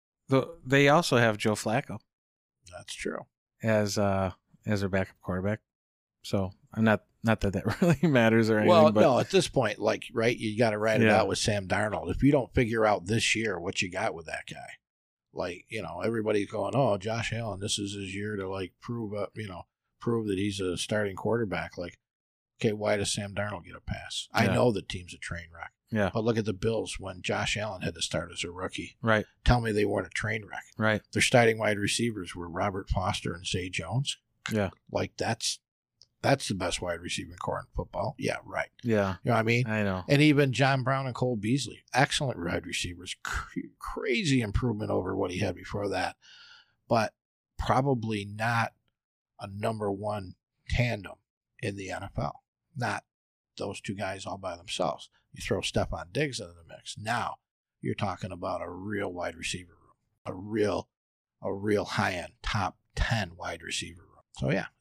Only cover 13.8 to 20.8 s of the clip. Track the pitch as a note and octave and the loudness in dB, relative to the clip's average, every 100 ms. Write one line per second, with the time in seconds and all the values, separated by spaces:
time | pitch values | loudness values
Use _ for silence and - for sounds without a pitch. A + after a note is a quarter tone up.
13.8 | F#2 F#2 G#2+ E2 D#2+ - - D2+ - - | -4 -2 -4 -4 -10 -10 -10 -14 -14 -18
14.8 | _ _ _ _ _ - D#2+ F2 - A2 | _ _ _ _ _ -8 -6 -8 -10 -10
15.8 | E2 F2 G#2 A#2 G#2+ G#2 G2 G#2+ G2 A2+ | -8 -4 -2 0 2 0 0 -4 0 2
16.8 | B2+ G2+ G#2+ A2+ G#2+ A2+ A2+ F#2+ G#2 - | 4 2 -2 -4 -2 -4 -6 -6 -4 -4
17.8 | G2+ G2+ G2 G2 G#2 G#2 F#2+ G2 F2+ _ | -4 -6 -8 -6 -6 -6 -6 -6 -8 _
18.8 | - A#2+ G#2+ G#2 G2+ - G#2 F2 - _ | -10 -8 -6 -6 -6 -8 -10 -12 -16 _
19.8 | _ - A#2+ A#2 G#2+ F#2+ G#2 G2 F#2 E2+ | _ -8 -2 0 0 0 0 -2 -2 -2